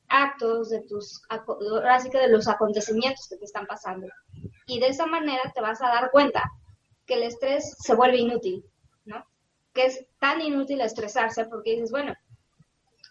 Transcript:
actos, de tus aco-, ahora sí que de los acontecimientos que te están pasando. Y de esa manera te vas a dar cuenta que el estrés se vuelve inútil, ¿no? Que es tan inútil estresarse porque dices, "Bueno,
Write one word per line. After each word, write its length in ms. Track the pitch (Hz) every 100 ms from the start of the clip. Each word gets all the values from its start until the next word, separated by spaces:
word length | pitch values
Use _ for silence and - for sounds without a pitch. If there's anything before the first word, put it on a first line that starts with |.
| -
actos, 600 | 233 277 - 226 233 220
de 120 | 220
tus 400 | - 208 - - -
aco-, 280 | 226 - - 208
ahora 280 | 220 247 254
sí 100 | 254
que 80 | 269
de 100 | 247
los 180 | 220 220
acontecimientos 800 | 208 214 208 226 220 262 269 -
que 80 | -
te 80 | 208
están 200 | 208 196
pasando. 400 | 208 190 190 190 - _ - - _ -
Y 120 | 240
de 80 | 262
esa 180 | 277 330
manera 460 | 330 302 254 262 247
te 60 |
vas 200 | 220 220
a 60 | 254
dar 240 | 240 254
cuenta 320 | 190 180 - - - _ - _ _ -
que 80 | 247
el 80 |
estrés 500 | 233 - 269 294 - -
se 160 | - 233
vuelve 220 | 247 247
inútil, 480 | 233 233 196 190 - _ _ _ 208
¿no? 180 | 226 - _ _ _ _
Que 120 | 254 262
es 200 | 254 - -
tan 220 | 277 320
inútil 400 | 311 277 269 277
estresarse 640 | 220 226 208 254 220 226 226
porque 260 | 220 226
dices, 200 | 233 226
"Bueno, 220 | 277 277 - _ - _ _ _ _ _ _ -